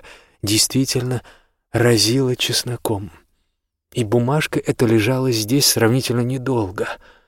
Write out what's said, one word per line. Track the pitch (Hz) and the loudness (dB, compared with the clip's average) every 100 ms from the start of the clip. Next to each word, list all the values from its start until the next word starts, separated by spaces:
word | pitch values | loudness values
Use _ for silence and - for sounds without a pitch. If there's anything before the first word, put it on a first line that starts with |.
| - - _ _ | -10 -20 _ _
действительно | 104 107 - 131 135 127 123 123 - - _ _ _ | 0 0 2 0 0 -2 -4 -6 -8 -20 _ _ _
разило | 117 120 117 101 131 127 127 | 2 4 4 2 2 0 0
чесноком. | - 117 123 120 - 101 98 - _ _ _ _ _ _ _ | -2 -2 -4 -4 -4 -4 -8 -16 _ _ _ _ _ _ _
И | - 107 | -6 0
бумажка | 120 120 151 - 147 | 0 2 0 0 -4
эта | - - 120 | -2 0 2
лежала | 113 104 131 131 | 4 2 0 0
здесь | 113 104 139 - | -2 0 0 2
сравнительно | 131 113 127 - 120 | 2 2 2 0 -2
недолго. | 120 131 127 123 98 101 110 - - _ | -2 -4 -2 -2 -2 -4 -8 -10 -18 _